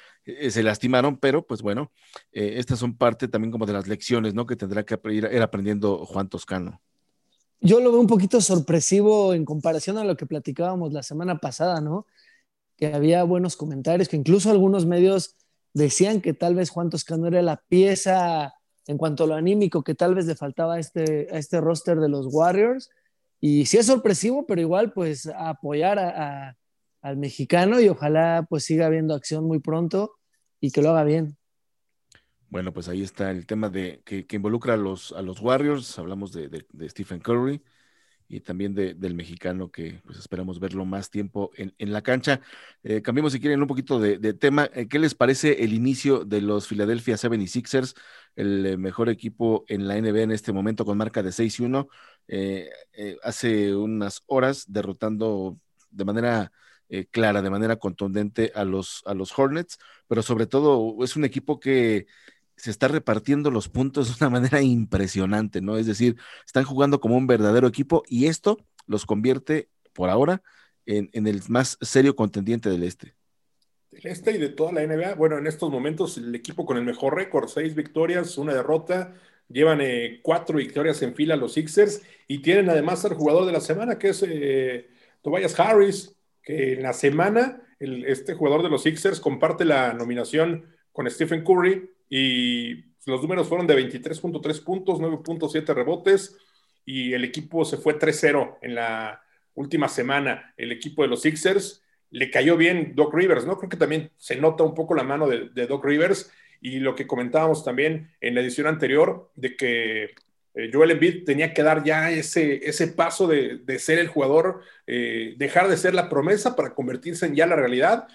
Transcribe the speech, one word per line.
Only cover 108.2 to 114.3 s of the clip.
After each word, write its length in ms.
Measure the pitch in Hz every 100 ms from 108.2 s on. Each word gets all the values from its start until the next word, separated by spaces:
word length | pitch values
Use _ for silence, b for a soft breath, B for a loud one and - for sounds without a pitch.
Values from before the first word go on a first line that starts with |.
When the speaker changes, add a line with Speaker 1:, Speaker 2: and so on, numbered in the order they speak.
| 120 123
Speaker 3:
la 60 |
edición 260 | 123 123 147
anterior 640 | 156 127 143 185 180 - -
de 200 | 127 -
que, 580 | 127 117 113 110 104 - _ _ _
eh, 160 | - 113
Joel 200 | 135 160
Embiid 320 | 151 175 180
tenía 300 | 151 139 160
que 100 | 160
dar 200 | 151 156
ya 280 | 147 156 160
ese, 560 | 160 156 175 151 139 151
ese 220 | - 165
paso 360 | 170 165 165 185
de, 340 | 147 120 123
de 200 | 131 131
ser 180 | - 165
el 120 | 170
jugador, 520 | 147 135